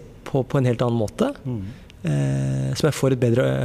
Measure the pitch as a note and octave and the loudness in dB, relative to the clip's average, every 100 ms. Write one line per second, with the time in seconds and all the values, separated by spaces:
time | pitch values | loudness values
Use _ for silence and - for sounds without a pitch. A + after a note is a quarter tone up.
0 | - - - C#3 B2 C#3+ B2 A#2+ B2 A#2 | -6 -16 -2 -2 0 2 2 2 2 2
1 | G#2 - C4 C#4 C3 A#2 F#2+ C3 - - | -2 0 -2 -2 -6 -6 -8 -12 -20 -8
2 | E3+ C#3+ C#3 C3+ C3+ C3+ C3+ C3+ D3+ - | -2 0 0 0 -2 -2 -2 0 0 2
3 | C3+ B2+ A#2+ A#2 C3 C3 | 0 2 4 4 2 0